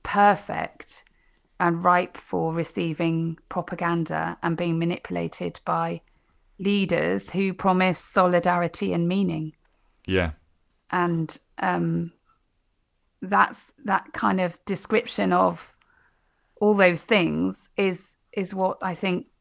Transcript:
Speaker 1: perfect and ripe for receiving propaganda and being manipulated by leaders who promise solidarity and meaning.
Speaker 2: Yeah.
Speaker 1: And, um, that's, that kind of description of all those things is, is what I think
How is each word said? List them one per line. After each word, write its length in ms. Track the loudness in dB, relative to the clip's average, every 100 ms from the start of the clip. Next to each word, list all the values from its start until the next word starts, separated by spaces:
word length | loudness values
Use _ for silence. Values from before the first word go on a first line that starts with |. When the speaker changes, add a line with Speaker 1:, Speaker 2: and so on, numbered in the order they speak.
Speaker 1:
perfect 1000 | -4 4 4 4 -2 -8 -8 -12 -18 -18 -20 _ _ _ _ -2
and 240 | 0 2
ripe 320 | 4 4 2 -8
for 360 | -6 -4 -2
receiving 840 | -2 -4 -2 -2 0 0 0 -2 -6 -8
propaganda 880 | -8 -6 -4 -2 0 -2 -4 -4 -4
and 120 | -4 -2
being 200 | -2 0
manipulated 800 | -2 -4 -6 -6 -6 -6 -8 -8 -4
by 360 | -4 -4 -8 -14 _ _ _ _ -4
leaders 720 | 0 0 2 0 2 0 0
who 220 | 0 -2
promise 460 | 0 2 4 2 0
solidarity 920 | 0 2 4 4 2 2 0 -2 -2
and 140 | 0 0
meaning. 460 | 0 0 -2 -6 -12 _ _ _ _ -2
Speaker 2:
Yeah. 260 | 0 0 -4 _ _ _ _ _
Speaker 1:
And, 460 | -2 0 0 -2 -8 _ -6
um, 560 | -2 0 0 -2 -4 -10 _ _ _ _ _ _ _ _ _ _
that's, 520 | -2 2 2 0 -8 -8
that 300 | -2 -2 -2
kind 260 | -2 0 2
of 240 | -2 -4 -6
description 680 | -4 0 0 0 -2 2
of 420 | 4 2 0 -12 -20 _ _ _ _ _ _ _ 0
all 140 | 4 6
those 300 | 6 4 2
things 640 | 2 2 0 0 -2 -2 0
is, 400 | 0 0 -4 -10 _
is 200 | -6 -6
what 240 | -2 -2 -2
I 120 | -6
think 340 | -4 -2 -2 -6 _